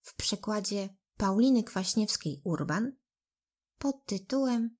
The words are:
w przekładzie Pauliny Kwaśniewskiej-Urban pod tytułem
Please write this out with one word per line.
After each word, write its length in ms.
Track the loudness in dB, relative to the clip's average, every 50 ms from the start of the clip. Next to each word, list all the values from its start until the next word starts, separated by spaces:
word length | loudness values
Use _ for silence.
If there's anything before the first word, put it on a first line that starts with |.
| _
w 120 | -16 -10
przekładzie 720 | -6 -4 -4 -4 -4 -4 -4 -4 -4 -4 -4 -4 -4 -6 -8 -12 _ _ _ _
Pauliny 460 | _ 0 2 4 4 6 6 6 4 2
Kwaśniewskiej-Urban 1300 | 0 -4 -4 -2 0 0 0 0 0 -2 -4 -2 -4 -6 -4 -4 -4 -2 -2 0 0 0 0 0 -2 -4 _ _ _ _ _ _ _ _ _ _ _ _ _ _ _ _ _
pod 280 | -4 -4 -4 -4 _
tytułem 720 | -6 -6 -6 -4 _ 0 0 2 2 2 0 0 -2 -4